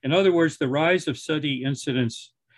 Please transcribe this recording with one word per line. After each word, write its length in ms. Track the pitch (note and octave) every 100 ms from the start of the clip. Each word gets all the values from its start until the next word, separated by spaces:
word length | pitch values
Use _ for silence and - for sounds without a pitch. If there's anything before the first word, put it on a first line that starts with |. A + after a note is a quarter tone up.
In 80 | C3+
other 200 | E3+ G3
words, 260 | E3+ E3 -
the 100 | C#3
rise 400 | C#3 D#3+ F#3 E3+
of 100 | C3+
sati 460 | - D#3 C#3+ C3
incidents 720 | C3+ C#3 - C3 A#2+ - - _ _